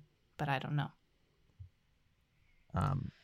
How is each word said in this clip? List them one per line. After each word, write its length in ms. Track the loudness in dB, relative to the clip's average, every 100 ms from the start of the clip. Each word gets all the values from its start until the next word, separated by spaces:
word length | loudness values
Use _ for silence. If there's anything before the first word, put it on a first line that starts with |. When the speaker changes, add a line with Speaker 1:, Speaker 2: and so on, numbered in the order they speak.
| -6 _ _ -6
Speaker 1:
but 120 | -2
I 100 | 0
don't 160 | 0 0
know. 160 | 0 -6 _ _ _ _ _ -20 -20 _ _ _ _ _ _ _ _ _ _
Speaker 2:
Um, 380 | 0 2 2 -2 -8